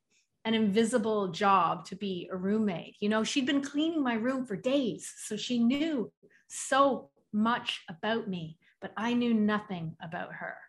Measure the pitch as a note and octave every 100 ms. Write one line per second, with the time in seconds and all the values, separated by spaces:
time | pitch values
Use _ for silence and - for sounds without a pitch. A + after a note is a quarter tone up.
0 | _ _ _ _ A3+ A3+ G#3+ G#3 A3+ B3
1 | G3+ G#3+ F#3 E3 G3+ F#3+ E3 E3 - F#3
2 | G3+ F3+ - F#3 F#3+ A3 G#3 E3 - -
3 | G#3 A3 A3 C#4+ B3+ C#4 C#4 C#4+ D#4+ E4
4 | B3+ A3+ A#3+ C4 B3+ F#3+ B3+ C#4+ A#3 -
5 | - - - G#3+ - A#3+ A#3 C#4+ D#4+ C#4
6 | - _ _ _ _ - - C4+ C#4 A#3
7 | - _ _ G#3 A3+ A#3+ - - - E3+
8 | G#3+ A3+ G3+ F3+ D#3+ - _ _ G3 -
9 | A#3 A#3+ A#3+ A3 G#3 G#3 G#3 F3+ D#3+ -
10 | E3 F3 F#3 - E3+ -